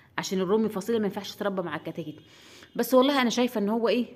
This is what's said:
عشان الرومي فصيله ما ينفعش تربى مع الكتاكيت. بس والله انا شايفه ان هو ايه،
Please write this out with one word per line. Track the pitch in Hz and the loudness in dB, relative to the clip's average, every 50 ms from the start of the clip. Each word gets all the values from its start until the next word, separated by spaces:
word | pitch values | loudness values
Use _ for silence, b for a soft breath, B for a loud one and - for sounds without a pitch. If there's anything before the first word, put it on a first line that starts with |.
| B B B - | B B B -8
عشان | 170 - 202 190 | -6 -4 -2 -2
الرومي | 190 175 202 220 226 208 | 0 2 2 2 0 0
فصيله | - 190 185 - 233 226 | -2 -4 -4 -2 -2 0
ما | 214 | 0
ينفعش | 196 196 214 196 - - | -2 -4 -6 -10 -10 -8
تربى | - 202 202 196 190 | -6 -4 -4 -2 -4
مع | 175 170 147 | -4 -4 -6
الكتاكيت. | 156 - 170 160 - 160 151 147 - B B B B B B B B B B B | -8 -8 -10 -10 -10 -10 -10 -12 -16 B B B B B B B B B B B
بس | - 233 240 254 | -4 0 4 6
والله | 254 254 277 285 277 | 6 6 6 4 4
انا | 254 233 | 2 2
شايفه | 202 240 247 240 - 226 | 2 2 0 0 0 -2
ان | 202 202 | -2 0
هو | 220 233 220 226 | 0 0 2 2
ايه، | 196 247 233 - - | 2 2 0 -2 -6